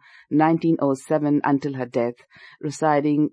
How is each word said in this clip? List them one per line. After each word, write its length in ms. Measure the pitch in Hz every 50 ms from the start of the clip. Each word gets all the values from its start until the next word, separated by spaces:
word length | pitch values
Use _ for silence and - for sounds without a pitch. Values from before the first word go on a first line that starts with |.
| - - - - - _
nineteen 480 | 143 147 156 160 165 160 - 165 165 -
oh 140 | 143 139 135
seven 480 | 135 - - 160 151 147 147 147 147 -
until 300 | 143 143 135 - 143 135
her 120 | 131 127
death, 400 | 123 - 127 117 120 120 - _ _ _ - - - - _
residing 680 | - 156 143 - 156 156 147 143 147 151 147 147 151 -